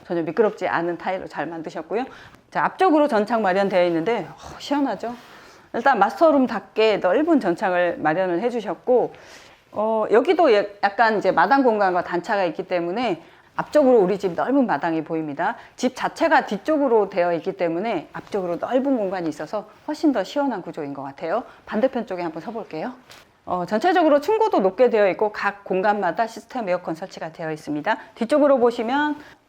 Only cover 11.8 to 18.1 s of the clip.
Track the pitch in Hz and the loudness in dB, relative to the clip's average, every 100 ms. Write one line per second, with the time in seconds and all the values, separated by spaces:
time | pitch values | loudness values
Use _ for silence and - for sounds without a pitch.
11.8 | 190 180 165 175 175 208 180 147 180 180 | 2 0 -2 -4 -2 -2 -2 -4 -4 -4
12.8 | 170 202 247 160 - - _ - 160 302 | -2 -4 -4 -4 -8 -20 _ -10 0 4
13.8 | 262 240 180 196 190 165 175 277 233 143 | 6 6 4 0 -4 -4 0 2 2 0
14.8 | 175 160 151 165 156 143 185 240 - - | -2 -4 -4 -6 -6 -4 -4 -6 -12 -6
15.8 | 247 - 180 - 320 294 - 202 - 311 | -4 -4 -6 -2 2 2 0 -4 -2 0
16.8 | 277 226 196 185 175 170 190 190 170 165 | 2 2 2 0 0 -2 -4 -4 -2 -2
17.8 | 226 160 - | -4 -6 -8